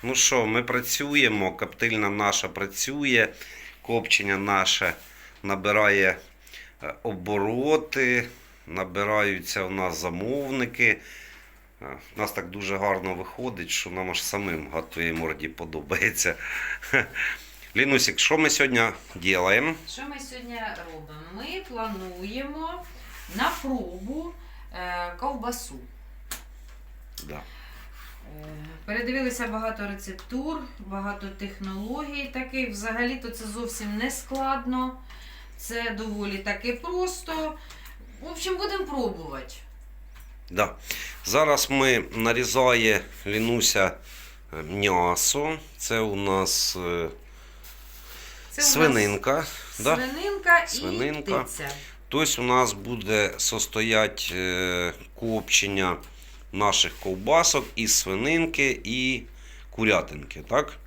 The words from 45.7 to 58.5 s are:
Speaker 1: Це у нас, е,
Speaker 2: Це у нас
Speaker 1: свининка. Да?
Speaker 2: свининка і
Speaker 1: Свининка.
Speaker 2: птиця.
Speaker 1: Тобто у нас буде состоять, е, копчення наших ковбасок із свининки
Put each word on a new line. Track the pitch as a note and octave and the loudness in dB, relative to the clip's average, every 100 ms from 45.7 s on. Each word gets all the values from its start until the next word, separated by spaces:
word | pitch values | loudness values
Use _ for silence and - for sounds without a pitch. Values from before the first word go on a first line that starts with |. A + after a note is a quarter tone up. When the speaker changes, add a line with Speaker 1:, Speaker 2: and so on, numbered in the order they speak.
| - | -10
Speaker 1:
Це | - A2+ | -2 0
у | A2 G2+ | 0 0
нас, | G2+ F#2+ F#2 - - F#2 | 2 2 2 2 0 -2
е, | F2 F2 D#2+ - - - - - - - - - - - - - - | -2 -2 -2 -6 -18 -20 -20 -18 -18 -18 -18 -18 -16 -16 -16 -16 -12
Speaker 2:
Це | - | 2
у | |
нас | - | 4
Speaker 1:
свининка. | C#3+ D#3 A#2+ G#2 G2+ - D3 D#3+ - - - | 6 6 6 4 4 2 0 -2 -10 -12 -2
Да? | A#2 E3 | 2 2
Speaker 2:
свининка | B3+ D4 G4 G4+ F4+ E4+ | 0 -4 -4 -2 6 6
і | E4+ | 6
Speaker 1:
Свининка. | B3 F#2 F#2+ C#3 D3+ - B2+ | -4 -2 -2 -2 -2 0 -2
Speaker 2:
птиця. | C3 - C#3+ C#3+ - - - | -2 -6 -8 -8 -12 -18 -2
Speaker 1:
Тобто | C#3+ D3+ - | 2 2 2
у | B2 | 4
нас | B2+ A#2+ | 6 6
буде | G2+ G2+ A#2+ G2 G#2+ G2+ - | 0 -6 -6 2 4 4 2
состоять, | - A2+ - A2 A2+ A2 G#2+ G#2+ - F2 | -2 0 -2 0 4 6 4 0 -4 -2
е, | F#2 F2+ F#2 F2+ F2 - - - | 0 2 2 2 0 -4 -14 -8
копчення | A#2 A2 - - G2+ G2 F#2 F2 - - - - - F#2+ | -2 -2 2 2 4 2 2 0 -6 -18 -20 -20 -10 2
наших | G#2 F#2+ - - | 4 4 0 0
ковбасок | G2 F#2 A2 D#3+ E3 C#3+ - - | -6 -2 4 6 6 2 -2 -4
із | A2 | 2
свининки | - F#2 F#2+ C3 E3 E3 | 2 2 0 2 2 2